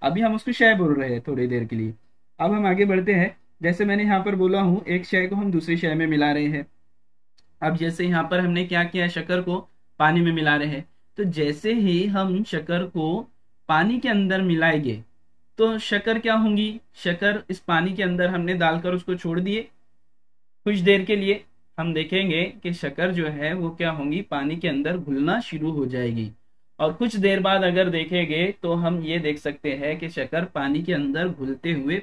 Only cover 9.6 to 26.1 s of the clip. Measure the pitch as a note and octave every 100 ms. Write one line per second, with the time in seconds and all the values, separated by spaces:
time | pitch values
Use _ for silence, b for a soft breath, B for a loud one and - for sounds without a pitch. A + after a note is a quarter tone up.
9.6 | - - - - D#3 E3+ E3+ E3 D#3 D3
10.6 | D3+ C#3+ - - - - G3 D#3 D3 D3+
11.6 | G#3+ A#3 G3 F3 G#3 G3 F#3+ F#3 A3 D#3+
12.6 | D#3 F3 F#3 E3+ D#3 G3+ - - - -
13.6 | - D#3 G3+ B3 B3+ G#3 F#3+ F#3+ F#3 D#3+
14.6 | E3 D#3 C3 G#2+ - - - - - -
15.6 | A3 A3 - G3+ A3+ A3+ A3+ A3 A3 G#3
16.6 | G#3+ A3 - - F3+ E3+ G3+ G#3 - F3+
17.6 | - E3 F3+ F#3+ F#3+ F3+ F3+ F3 E3+ F#3
18.6 | E3 E3 F3+ F3+ F3+ F3+ E3+ E3+ F#3 A3
19.6 | - - - - - - - - - -
20.6 | G#3 G3+ F3+ G3 F#3 G#3 G3 G3+ - -
21.6 | - - E3 D#3+ D#3 F#3 G3 D#3+ G3 -
22.6 | F3 E3+ C#3+ C#3 F3+ F3 D#3 D3 D#3 F#3
23.6 | E3 E3 E3+ D#3 C#3+ E3+ - C#3+ C#3 E3
24.6 | E3+ C#3 D3+ F3+ C#3+ C3+ D3+ A3+ - D#3+
25.6 | D#3 D3 C3 B2+ A#2+